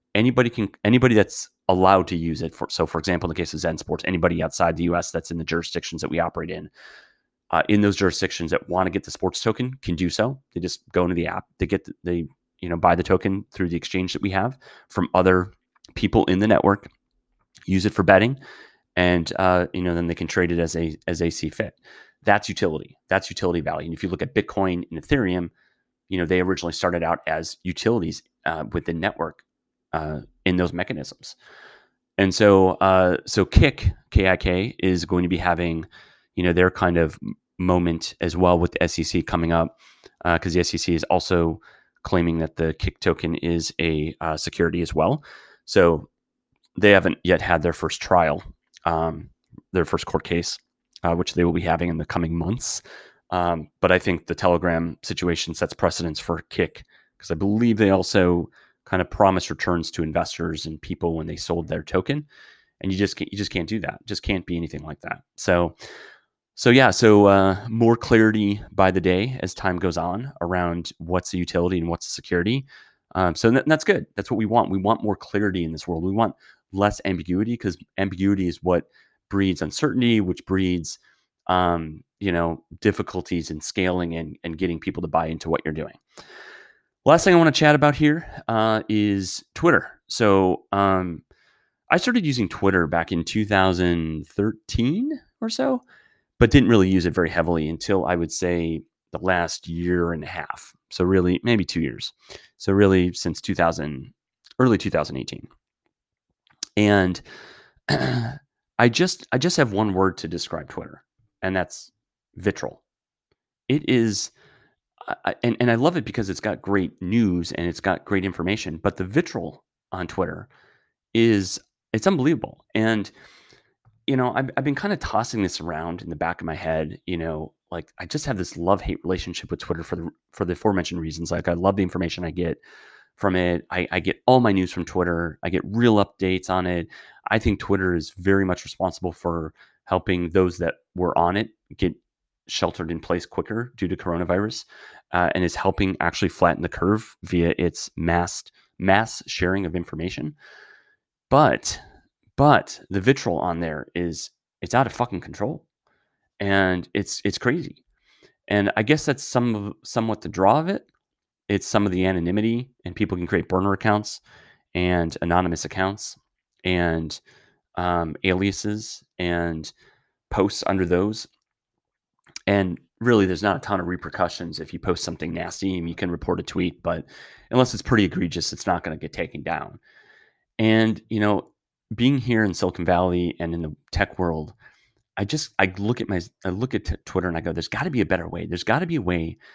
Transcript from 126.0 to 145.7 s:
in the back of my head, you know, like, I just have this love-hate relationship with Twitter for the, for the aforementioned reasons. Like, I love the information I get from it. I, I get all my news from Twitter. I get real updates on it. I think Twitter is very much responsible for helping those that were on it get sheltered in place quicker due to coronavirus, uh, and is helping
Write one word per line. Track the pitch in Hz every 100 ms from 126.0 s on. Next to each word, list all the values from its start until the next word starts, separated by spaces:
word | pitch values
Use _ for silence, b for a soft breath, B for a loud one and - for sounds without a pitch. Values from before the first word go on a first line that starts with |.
in | 80
the | 76
back | 82 85
of | 80
my |
head, | 78 85 80 78 -
you | - 87
know, | 80 78 78 _ -
like, | 85 - -
I | 85
just | 156
have | - 107
this | 87 -
love-hate | 85 98 - -
relationship | 85 92 - 87 -
with | 82
Twitter | - 82
for | 82 85
the, | 82 - _
for | - 87
the |
aforementioned | 87 110 95 85 87
reasons. | 80 80 82
Like, | 87 85
I |
love | 87 95 98
the |
information | 92 92 85 -
I | 87
get | 87 85 - B B B B B -
from | 101 92
it. | 87 87 -
I, | 90 87
I | 92
get | 82 - -
all | 127
my | 117
news | 95 92
from | - -
Twitter. | 92 87 82 85 76
I | 82
get | 87
real | - 107 120 107
updates | 98 - 95 92 -
on | 92 92
it. | 87 82 B B B -
I | 110
think | 110 98
Twitter | - 98 92
is | 87 76 -
very | 92 98
much | 95 90
responsible | - - 92 - 90
for | 82 87 85 78 - b b
helping | - 92 - 90 87
those | 92 92 87
that | 85 - _
were | 90 87 -
on | 87 98
it | 110 _ - -
get | 92 - _ _ _ _ -
sheltered | - 87 - 82
in | 82
place | - 90 -
quicker | - - 113 123 -
due | -
to | 90
coronavirus, | - 85 87 90 107 - - B B B B
uh, | 87 87
and | -
is | 87
helping | - 95